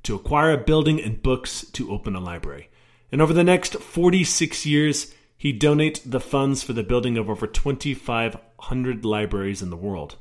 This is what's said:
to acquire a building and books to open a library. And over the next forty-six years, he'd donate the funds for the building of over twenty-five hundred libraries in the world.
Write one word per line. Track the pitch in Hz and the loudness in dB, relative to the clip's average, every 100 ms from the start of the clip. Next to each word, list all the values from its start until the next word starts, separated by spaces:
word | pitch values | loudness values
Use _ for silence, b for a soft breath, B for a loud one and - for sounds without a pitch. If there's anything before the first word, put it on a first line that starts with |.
to | - 101 | -4 -4
acquire | - 147 160 | 0 4 4
a | 143 | 4
building | 113 156 156 156 | 4 4 4 2
and | 110 113 | 0 -2
books | 135 127 - - - | 0 0 -2 -10 -10
to | - 123 | -8 -6
open | 101 - 95 | -6 -4 -6
a | |
library. | 90 85 78 71 - b b b b | -6 -8 -8 -10 -16 b b b b
And | 135 | 2
over | 156 | 4
the | 165 | 6
next | 175 180 - - | 6 4 2 -8
forty-six | - 170 180 185 170 - 165 - 151 | -6 2 4 4 2 0 -2 -2 0
years, | 147 151 143 - b b b | 2 2 0 -6 b b b
he'd | 147 113 | -4 2
donate | 147 151 156 151 | 4 4 2 -2
the | 131 123 | -6 -6
funds | - 139 139 131 | -2 0 0 -2
for | - | -4
the | 117 | -6
building | 98 123 123 117 | 0 0 0 -2
of | 104 | -2
over | 101 110 | -4 -2
twenty-five | - 143 135 147 131 - 117 117 - _ - | 0 0 -2 -4 -6 -4 -2 -2 -6 _ -18
hundred | - 127 127 117 110 | -6 -4 -2 -2 -2
libraries | 104 104 101 98 98 | -2 -2 -4 -4 -6
in | 92 | -8
the | 85 | -8
world. | 101 90 73 - | -8 -8 -10 -16